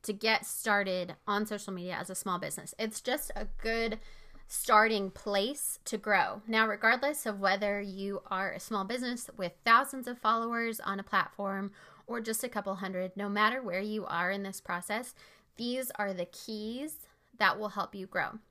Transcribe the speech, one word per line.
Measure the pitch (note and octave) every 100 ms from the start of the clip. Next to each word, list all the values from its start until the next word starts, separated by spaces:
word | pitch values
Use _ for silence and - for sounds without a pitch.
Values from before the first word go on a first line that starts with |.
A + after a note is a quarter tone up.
to | -
get | G3+ A3 A3 -
started | - A3+ G3+ F#3+ F#3 F3+ - -
on | G3+ G#3+
social | G#3 -
media | F#3 F3+ F3
as | F3+
a | F#3
small | G3+ F3+
business. | E3 - - -
It's | A3 -
just | - C4+ - G#3
a | G#3 -
good | A3 A3+ A3+ A3 - - - - -
starting | - - G#3+ A3 G#3+ G3
place | - - G3+ G#3+ D4 - - -
to | A3
grow. | A3 G3 - G#3 G#3+
Now, | A3+ A3
regardless | G#3 A3+ B3 C#4 D4 A3+
of | G3+
whether | G3 G3 G#3 G3+
you | G3+ F#3+ G3 G3 -
are | F#3+ G3
a | -
small | - G#3+
business | F#3+ B3 B3 B3 - -
with | F3 - -
thousands | A#3 C4+ C4+ B3
of | A#3+
followers | G#3+ A3+ A3+ A#3 A#3 A3
on | - G3
a |
platform | G3 G3 - - G3 G3 G3 - - - -
or | A#3
just | A3 A3
a | B3
couple | A#3 G3 F#3+
hundred, | G#3+ F#3 F#3 F#3+
no | G3+
matter | G3+ G#3+ B3+
where | A#3 F3+
you | G#3 G#3+ -
are | E3+ F3+
in | G3
this | G3 F#3+
process, | - F3+ - G#3+ B3 - - - _ -
these | A#3+ B3 B3+ -
are | G3+
the | F#3 F3
keys | - - G#3+ G#3+ A#3+ D4+ - - _ _ -
that | G3 G3+
will | G#3+
help | G3+ - G3+
you | F#3
grow. | F#3+ C#3+ A3 _